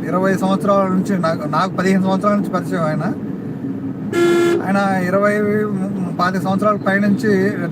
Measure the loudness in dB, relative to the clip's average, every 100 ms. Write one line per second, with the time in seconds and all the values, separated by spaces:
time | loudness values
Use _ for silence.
0 | -2 0 2 2 2 0 2 2 2 0
1 | 0 0 0 -2 -2 -2 0 0 2 2
2 | 2 0 2 0 0 -4 -2 -2 -2 -2
3 | -4 -4 -6 -8 -8 -8 -6 -6 -8 -8
4 | -4 2 4 4 2 0 0 0 2 0
5 | 0 2 2 2 0 0 0 -2 -4 -4
6 | -4 -2 -2 0 0 2 2 0 0 2
7 | 2 2 2 2 2 -2 -4